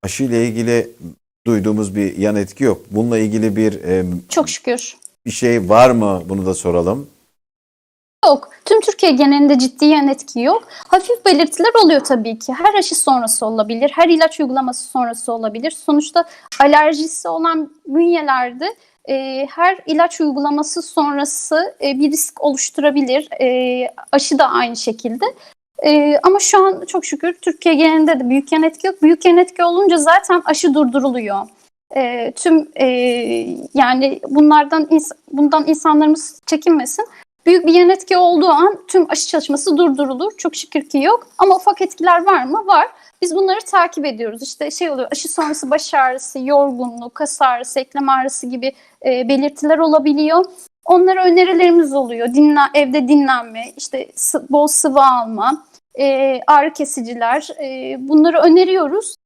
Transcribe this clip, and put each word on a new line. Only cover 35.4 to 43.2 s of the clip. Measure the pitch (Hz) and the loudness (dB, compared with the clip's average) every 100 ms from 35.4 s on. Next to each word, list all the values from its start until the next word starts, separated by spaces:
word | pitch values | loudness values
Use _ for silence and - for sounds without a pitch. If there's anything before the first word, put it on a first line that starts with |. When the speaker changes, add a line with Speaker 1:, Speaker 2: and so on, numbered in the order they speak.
| 294 311 311 | 2 2 0
Speaker 2:
insanlarımız | 311 320 302 302 311 - - - | -2 2 2 2 0 -4 -16 -6
çekinmesin. | 311 330 320 254 - 453 - _ _ - | -4 0 0 -2 -8 -10 -10 _ _ 2
Büyük | 359 339 | 2 4
bir | |
yan | 339 359 | 4 6
etki | 381 - 359 | 2 0 2
olduğu | 359 349 320 | 4 4 2
an | 302 370 403 - | 4 2 0 -2
tüm | 370 320 | 0 0
aşı | - - | -2 -4
çalışması | 311 302 285 370 302 | -4 -4 -4 -2 2
durdurulur. | 349 269 285 254 381 427 | 2 0 -4 -4 -8 -6
Çok | 349 - | -8 -8
şükür | - 311 285 | -8 -8 -4
ki | 285 | -2
yok. | 302 466 - - | 0 0 -4 -2
Ama | 392 370 | 2 2
ufak | 392 381 | 0 -2
etkiler | 381 - 339 349 370 | -6 -2 0 2 2
var | 349 | 0
mı? | 254 381 392 | 0 -6 2
Var. | 359 480 - _ _ | 2 2 -4 _ _